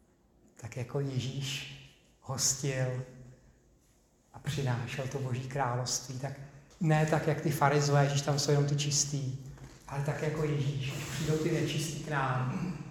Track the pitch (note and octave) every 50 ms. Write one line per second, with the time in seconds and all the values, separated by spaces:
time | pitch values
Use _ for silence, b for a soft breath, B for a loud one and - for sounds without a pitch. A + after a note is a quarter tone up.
0 | _ _ _ _ _ _ _ _ _ _ _ - A#2+ A2 - B2+ A#2+ - - C#3
1 | C#3+ C3+ C3 B2 - - - C#3 - - - - - - - - - - - _
2 | _ _ _ _ - - C3 A#2 - - - - D3 C#3 C3 C3 B2+ B2+ B2+ B2+
3 | - - - - - - - - - - - _ _ _ _ _ _ _ _ _
4 | _ _ _ _ _ _ - - - C#3 - C#3 B2 B2 A#2+ A2+ A2 - - C#3+
5 | C3 B2+ - C3 B2+ B2+ A#2+ C3 C3 - C#3 C#3 C3 A#2+ A#2+ B2+ B2+ B2 - -
6 | - - B2+ B2+ C#3+ C3+ - - - - - - - - - - F3 D#3 D#3 D3+
7 | D#3 D#3 E3 D3 - D3+ C#3 - - D#3+ C#3+ - D3 C#3 D3 D3 C#3+ C#3+ C#3+ C#3+
8 | C#3 C#3+ C#3+ - - D3+ C#3 C#3+ - D#3 C#3+ C#3+ C#3+ C#3+ D3 C#3+ - D3+ C#3 -
9 | - - C#3+ C3+ C3 C3 B2+ - - - - B B B B B B - C3+ C#3+
10 | C#3+ D3+ - - D#3 D3+ - D#3 D3+ D3 C#3 - B2+ C#3 - - - - - -
11 | - - - - - D3 D#3 D#3+ D#3 E3+ D#3+ C#3+ - - - - - - - D#3
12 | - D#3 D3 C#3 C3 B2+ B2+ B2+ B2+ B2+ F#3+ - E3+ F#3 - - - -